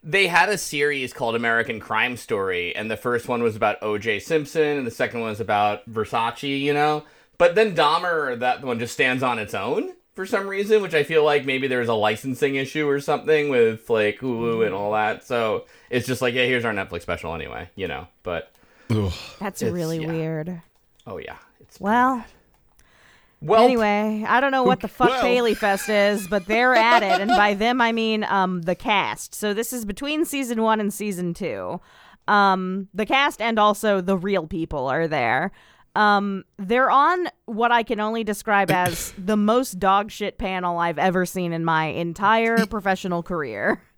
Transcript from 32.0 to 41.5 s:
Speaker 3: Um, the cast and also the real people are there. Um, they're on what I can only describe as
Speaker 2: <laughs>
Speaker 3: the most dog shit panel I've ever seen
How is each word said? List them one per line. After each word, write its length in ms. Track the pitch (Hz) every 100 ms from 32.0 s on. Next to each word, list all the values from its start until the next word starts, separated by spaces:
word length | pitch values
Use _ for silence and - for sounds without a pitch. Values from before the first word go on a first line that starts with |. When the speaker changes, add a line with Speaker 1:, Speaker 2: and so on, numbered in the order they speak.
| - _ -
Speaker 3:
Um, 600 | 208 196 185 185 190 196
the 140 | 180 214
cast 340 | 269 285 -
and 180 | 226 226
also 420 | 208 208 220 202
the 140 | 180 196
real 300 | 185 196 160
people 420 | 160 165 151 131
are 200 | 135 165
there. 440 | 151 117 123 180 - _ _ _ -
Um, 480 | 208 202 202 196 - -
they're 320 | 190 240 262
on 380 | 254 294 359 349 _ -
what 260 | 214 233
I 100 | 240
can 160 | 226 214
only 240 | 214 226
describe 460 | 214 202 - 202 185
as 420 | 185 180 170 -
Speaker 2:
<laughs> 40 | -
Speaker 3:
the 180 | 185 214
most 400 | 208 240 262 185
dog 300 | 190 196 214
shit 260 | - 208 -
panel 400 | 190 185 180 170
I've 200 | 170 165
ever 260 | 185 180 180
seen 260 | 185 175